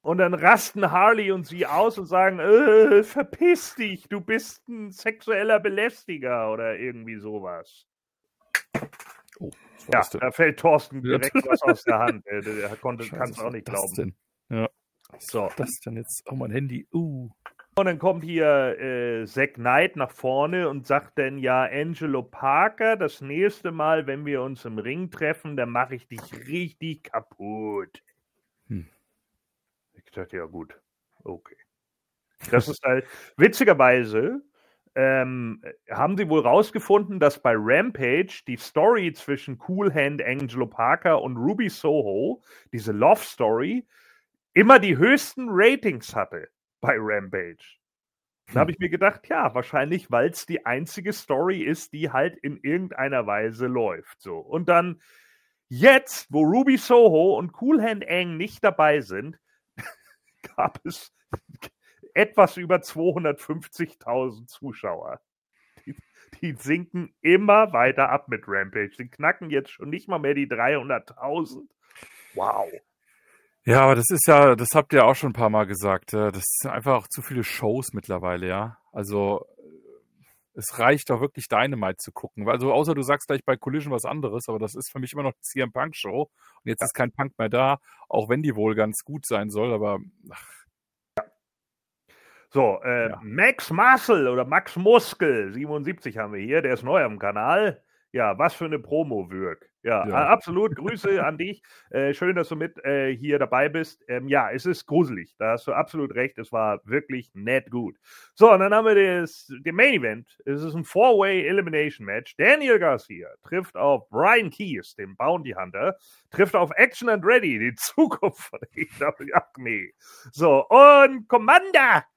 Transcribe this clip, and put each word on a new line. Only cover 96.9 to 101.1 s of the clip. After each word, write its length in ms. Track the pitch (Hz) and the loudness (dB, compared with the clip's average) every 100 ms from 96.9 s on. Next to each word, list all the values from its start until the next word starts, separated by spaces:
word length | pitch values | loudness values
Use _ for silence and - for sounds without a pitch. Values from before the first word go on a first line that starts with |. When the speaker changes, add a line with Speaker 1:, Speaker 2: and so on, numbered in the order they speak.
| 180 | 0
Speaker 1:
am 160 | 123 104 | 0 -4
Kanal. 640 | 101 104 117 180 214 - _ _ _ | -6 -2 0 0 0 -4 _ _ _
Ja, 260 | 123 110 98 | -2 -2 0
was 160 | 165 - | -2 -2
für 80 | |
eine 160 | 165 151 | -8 -8
Promo, 500 | 127 147 156 107 87 | -4 -4 -4 -6 -8
Würg. 400 | 95 92 80 _ _ | -8 -8 -10 _ _
Ja, 240 | 117 110 101 | -4 -2 0
Speaker 2:
Ja. 80 | 123 | 0
Speaker 1:
a-, 140 | 151 | 2
absolut. 460 | 220 - 175 220 143 | 2 2 -2 -2 -4
Grüße 460 | 175 226 202 | -8 -6 -2